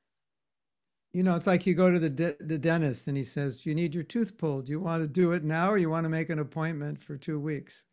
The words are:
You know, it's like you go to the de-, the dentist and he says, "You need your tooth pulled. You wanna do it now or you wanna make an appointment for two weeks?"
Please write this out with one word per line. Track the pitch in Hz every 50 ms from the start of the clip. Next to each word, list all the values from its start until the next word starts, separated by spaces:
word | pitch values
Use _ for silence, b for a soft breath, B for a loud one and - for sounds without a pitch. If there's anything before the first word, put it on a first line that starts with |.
| _ _ _ _ _ _ _ _ _ _ _ _ _ _ _ _ _ _ _ _ _ _ -
You | 180 185
know, | 185 180
it's | 175 -
like | 196 180 175 -
you | 196 175
go | 165 185 185
to | 180 170
the | 160 151
de-, | 135 135 170 170 147 -
the | - 156 160
dentist | 147 131 165 165 170 156 139 117 - -
and | 147 139
he | 139 127
says, | - - 143 143 139 123 - -
"You | 160 151
need | 160 175 160 156
your | 175 156
tooth | - - 233 226 220 -
pulled. | - 165 151 139 135 123
You | 131 147 160
wanna | 190 165 165 165 160
do | 147 131 180 180 170
it | 175 170 151
now | 151 160 165 180 196
or | 214
you | 196 170 156
wanna | 160 165 165 160
make | 160 160 160 165
an | 160 151
appointment | 147 143 - 160 156 165 165 143 147 147 151 139
for | - - 147
two | 131 - 165 151 147
weeks?" | 143 156 151 139 139 - - - - _